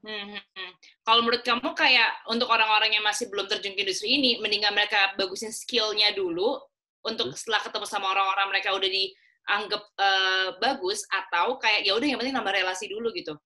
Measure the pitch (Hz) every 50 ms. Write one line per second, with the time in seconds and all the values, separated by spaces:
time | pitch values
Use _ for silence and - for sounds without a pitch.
0 | - 214 214 208 202 202 208 202 - _ _ 190 185 180 185 _ _ - _ _
1 | _ - 226 233 233 233 240 240 240 247 247 247 247 311 320 - 320 285 262 247
2 | 226 202 - - - - 226 233 247 - 220 226 220 220 214 214 214 220 214 214
3 | 214 208 208 - 240 208 190 202 196 196 214 196 185 202 196 190 202 196 185 -
4 | - 208 254 285 277 254 233 208 214 214 208 202 208 208 208 208 208 202 220 208
5 | 196 196 196 - 190 190 190 - 226 220 226 - - - - 226 220 214 202 208
6 | 214 208 202 190 190 180 165 170 185 233 285 - - _ _ _ _ _ _ _
7 | _ - 220 226 233 190 - - - - 220 208 - 226 - 214 202 202 - 208
8 | 196 190 190 196 196 190 190 202 196 196 190 190 190 208 190 196 190 190 185 190
9 | 190 190 - _ _ _ _ _ _ - 202 202 214 190 208 208 - - _ -
10 | 196 196 190 190 190 185 190 190 190 185 175 - - 247 269 254 185 180 - -
11 | - - - 190 196 - - 170 175 214 254 - - 220 214 208 - - 196 220
12 | 240 294 262 214 233 262 269 254 208 196 196 196 185 185 185 190 220 190 190 214
13 | 233 226 202 175 160 - 151 147 _